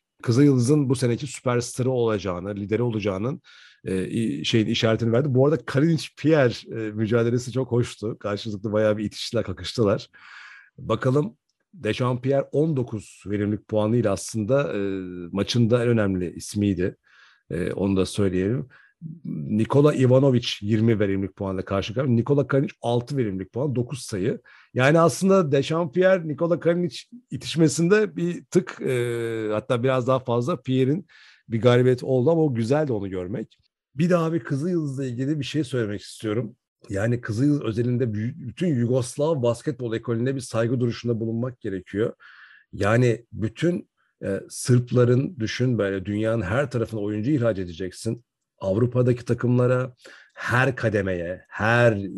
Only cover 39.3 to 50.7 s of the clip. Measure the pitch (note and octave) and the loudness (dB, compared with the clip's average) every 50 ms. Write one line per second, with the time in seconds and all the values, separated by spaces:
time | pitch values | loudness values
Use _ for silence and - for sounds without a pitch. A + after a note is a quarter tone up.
39.3 | E3 C#3 A#2+ A#2+ A#2 - - D#3 C#3+ - B2 A#2 A2+ A2+ - B2+ A#2 A2+ A#2+ C3+ | 0 0 0 0 0 -2 -4 -6 -6 -6 -4 -6 -6 -4 -4 -2 -2 -2 -2 -2
40.3 | C3+ C3+ - - - A2+ A#2 A2+ C3+ A#2+ B2 A#2+ A2 - - A#2 A#2 G#2 A2+ A2+ | -2 -4 -6 -4 -2 -2 0 0 0 0 0 0 -2 -2 -2 -4 -2 -2 -2 -4
41.3 | A2+ A2+ A#2+ C3 B2 - - G#2 G2 F#2 F2+ - G2 G2+ A2+ - - _ - - | -4 -4 -4 -6 -8 -8 -8 -8 -8 -8 -8 -6 -4 -2 -2 -2 -4 _ -20 -20
42.3 | - - - - - - _ _ - - G2+ G2+ A2+ B2 B2+ A#2 A2 - - _ | -20 -20 -20 -20 -20 -20 _ _ -6 -2 2 4 4 4 4 4 2 0 -4 _
43.3 | - - G#2 G#2+ - - D3+ F3 F3 - - _ _ _ _ _ _ - - G2 | -8 -6 -6 -6 -4 -2 0 0 0 -2 -6 _ _ _ _ _ _ -10 -6 -4
44.3 | G2 F#2+ - - - - - - B2 B2 B2 - A#2+ B2 A#2+ A#2+ B2+ B2 C#3 - | -4 -6 -6 -10 -12 -6 0 2 2 2 2 2 2 4 4 6 4 2 2 -2
45.3 | - - A2 G#2 - - B2 C3 A#2+ G#2 G2+ G2 G2 F#2+ F2+ G2+ G#2 G#2 A2 A2 | -4 -6 -6 -6 -4 -2 -2 0 0 0 0 -2 -2 -4 -4 -4 -2 -2 0 0
46.3 | A2+ A#2 F2 F2+ A2 C3+ D3 C3 - A#2+ A#2 - A2+ A2 G2+ G#2 G#2+ G#2+ G#2+ C3+ | 0 -2 -2 -2 -2 -2 -2 -2 -2 -4 -4 -4 -4 -4 -4 -4 -4 -4 -2 0
47.3 | D#3 B2 A#2 A#2 G2+ F#2+ F#2 F2 E2 D#2+ F#2+ F2+ - - - A2+ A2+ - - _ | 0 2 2 0 0 0 -4 -8 -8 -8 -8 -10 -10 -8 -6 -6 -6 -6 -8 _
48.3 | _ _ _ _ _ - F#2+ F#2+ F#2+ A2 B2 A#2+ B2 B2 B2 B2+ A#2+ A#2+ - - | _ _ _ _ _ -6 -2 0 2 2 2 2 2 2 2 2 2 0 0 -4
49.3 | A#2+ A#2+ B2+ A#2+ B2 B2 B2 B2 B2+ B2+ C3 B2 - _ - - - - - _ | -2 0 0 2 2 2 2 2 2 0 -2 -4 -10 _ -20 -20 -20 -20 -20 _
50.3 | _ - - - A2 B2 C3 C3+ | _ -10 -4 0 2 2 2 2